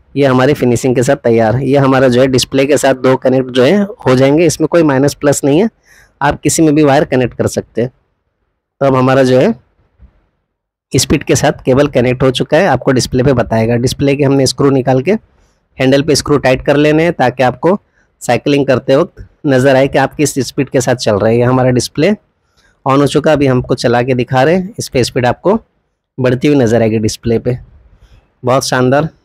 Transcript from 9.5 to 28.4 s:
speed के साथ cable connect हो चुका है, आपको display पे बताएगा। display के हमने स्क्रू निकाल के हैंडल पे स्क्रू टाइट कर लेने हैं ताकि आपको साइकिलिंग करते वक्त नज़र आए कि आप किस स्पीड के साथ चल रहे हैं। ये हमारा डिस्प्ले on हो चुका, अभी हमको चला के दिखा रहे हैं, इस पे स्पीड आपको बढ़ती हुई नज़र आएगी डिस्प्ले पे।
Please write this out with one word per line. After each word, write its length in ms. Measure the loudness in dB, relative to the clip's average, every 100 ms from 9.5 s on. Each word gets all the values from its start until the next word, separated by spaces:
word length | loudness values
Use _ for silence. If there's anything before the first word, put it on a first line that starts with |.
| -2 _ _ _ _ -20 _ _ _ _ _ _ _ _
speed 300 | -4 -2 -2
के 100 | -2 0
साथ 260 | 0 -2
cable 220 | 0 0 0
connect 340 | 0 -2 0
हो 80 | -2
चुका 240 | -2 -2 0
है, 100 | 2
आपको 260 | 0 0
display 300 | -2 -2 -2
पे 100 | 0
बताएगा। 420 | 0 -2 -2 -2 -2
display 360 | -2 -2 -2 0
के 80 |
हमने 220 | 0 0 0
स्क्रू 240 | 0 0
निकाल 300 | 0 0 -2
के 100 | -2 -4 -6 _ _ _ _ -4
हैंडल 240 | 0 2
पे 120 | 0
स्क्रू 220 | -2 0 0
टाइट 260 | 0 0
कर 120 | 0 0
लेने 260 | 2 2
हैं 100 | 0
ताकि 280 | 0 -2 0
आपको 360 | -2 0 -2 -2 -6 _ _ _
साइकिलिंग 440 | -4 -2 0 0 0
करते 300 | 0 2 0
वक्त 280 | 0 -6 -20 _ -2
नज़र 300 | 2 2 2
आए 100 | 2
कि 100 | 0
आप 160 | -2
किस 200 | -2 -4 -4
स्पीड 280 | -6 -6 -4
के 120 | -2
साथ 140 | -2 -2
चल 180 | -2
रहे 180 | 0 0
हैं। 60 | 2
ये 60 |
हमारा 260 | 2 0 0
डिस्प्ले 400 | 0 -4 -2 -2
on 880 | -2 _ _ _ _ _ _ -2 0
हो 80 | 2
चुका, 260 | 0 0
अभी 140 | 0 2
हमको 280 | 0 -2 -4
चला 260 | 0 0
के 120 | 0
दिखा 280 | -2 -2 0
रहे 120 | 2
हैं, 200 | 0 -4 -10
इस 100 | -6
पे 160 | -4
स्पीड 220 | -2 -2 -2
आपको 320 | -2 -2 -2 -4 _ _ _ _ -4
बढ़ती 300 | -2 0 0
हुई 80 | 2
नज़र 260 | 2 2
आएगी 160 | 0 0
डिस्प्ले 380 | -4 -6 -4 -2
पे। 200 | -2 -8 -10 -20 _ _ -20 -20 _ _